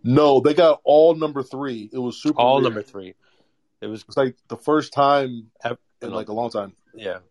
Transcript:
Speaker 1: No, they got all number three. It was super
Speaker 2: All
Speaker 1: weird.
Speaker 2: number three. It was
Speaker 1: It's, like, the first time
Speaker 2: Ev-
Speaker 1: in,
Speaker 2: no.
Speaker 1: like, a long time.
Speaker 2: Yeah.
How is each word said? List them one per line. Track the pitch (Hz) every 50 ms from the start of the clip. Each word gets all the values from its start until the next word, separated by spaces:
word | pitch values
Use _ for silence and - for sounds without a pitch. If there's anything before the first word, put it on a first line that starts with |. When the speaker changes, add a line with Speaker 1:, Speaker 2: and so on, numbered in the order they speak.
| -
Speaker 1:
No, | 117 127 147 151 147 135 190
they | - 147 151
got | 165 170 160 143 - _
all | - 143 151 160 170 165
number | 160 156 151 139 139 127
three. | _ - 131 143 135 120 113 104 107
It | -
was | 131 123 123 117 -
super | - 151 151 -
Speaker 2:
All | 120 123 135
Speaker 1:
weird. | 139 131
Speaker 2:
number | 123 110 107
three. | 104 _ _ 101 92 92 - _ _ _ _ _ _ _ _ _ _ _ _ _
It | -
was | 104 110 107 -
Speaker 1:
It's, | _ -
like, | 143 135 131 127 _ _
the | _ 117
first | - _ - 151 156 135 - -
time | 143 139 139 143 139 135 131 120 117 110 _ _ _ -
Speaker 2:
Ev- | 120 123 _ _ _ _ _
Speaker 1:
in, | 123 117
Speaker 2:
no. | 117
Speaker 1:
like, | 110 104 101
a | 104
long | 113 120 120
time. | 120 110 101 98 90 _ _ _ _
Speaker 2:
Yeah. | - 107 95 90 92 90 82